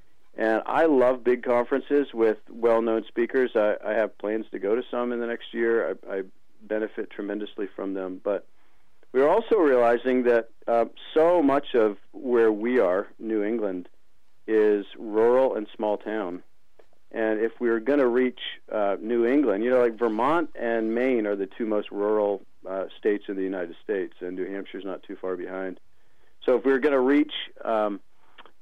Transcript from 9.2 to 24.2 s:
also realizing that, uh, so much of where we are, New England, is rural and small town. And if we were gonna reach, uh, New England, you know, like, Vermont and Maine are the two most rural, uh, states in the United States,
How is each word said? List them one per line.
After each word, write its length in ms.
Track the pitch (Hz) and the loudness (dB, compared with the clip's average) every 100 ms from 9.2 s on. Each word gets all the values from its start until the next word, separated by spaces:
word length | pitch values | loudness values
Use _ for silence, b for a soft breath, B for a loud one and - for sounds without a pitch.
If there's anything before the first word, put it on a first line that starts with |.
| 143 | 4
also 280 | 202 233 220 | 2 2 2
realizing 640 | 151 127 117 120 127 127 | 4 4 4 2 2 2
that, 240 | 120 117 - - - | 4 2 0 -6 0
uh, 180 | 117 117 - - | 2 0 -4 -2
so 300 | 160 165 175 | 2 4 6
much 320 | 143 139 139 | 4 2 2
of 240 | 123 107 101 - | 2 2 0 -10
where 400 | - 135 120 113 | -10 0 4 4
we 260 | 104 117 123 | 4 2 2
are, 300 | 92 92 104 - | 4 2 -2 -8
New 240 | 113 110 | -4 -2
England, 460 | 104 117 104 92 87 - - - - - - | 0 -2 -2 -4 -10 -16 -20 -20 -20 -14 0
is 400 | 110 107 104 98 - | 4 4 4 0 -12
rural 600 | 113 107 117 127 131 104 | -4 2 4 6 4 0
and 100 | 104 | -6
small 240 | - 107 101 | -4 -2 -2
town. 440 | 107 110 92 87 - - - - - - - | -4 -6 -4 -8 -12 -20 -20 -20 -20 -20 -12
And 300 | 113 110 107 | -4 0 0
if 120 | 113 - | -2 -2
we 80 | 120 | 0
were 120 | 113 | 0
gonna 260 | 110 143 127 | 2 2 4
reach, 340 | 120 127 - - - - | 4 2 -2 -10 -12 -6
uh, 260 | 107 101 95 | -2 0 -2
New 260 | 110 120 117 | -2 0 2
England, 380 | 143 127 98 | 2 2 2
you 60 | 120 | 2
know, 100 | 127 | 4
like, 180 | 123 107 | 2 2
Vermont 520 | 117 107 131 165 156 | -2 0 0 0 -2
and 400 | - 117 117 113 | -4 -2 -2 0
Maine 320 | 117 131 123 104 | 0 0 0 0
are 100 | 101 | -2
the 100 | 95 | -4
two 200 | - 110 | -6 -4
most 240 | 107 101 | -2 -4
rural, 520 | 101 104 107 101 98 - - 90 | -4 0 2 0 -2 -6 -16 -8
uh, 160 | 95 90 - | -6 -6 -4
states 280 | 110 104 - | -2 -2 -2
in 80 | 98 | -6
the 60 | |
United 340 | 95 95 85 82 | -4 -4 -8 -8
States, 320 | - 101 87 - | -6 -4 -4 -8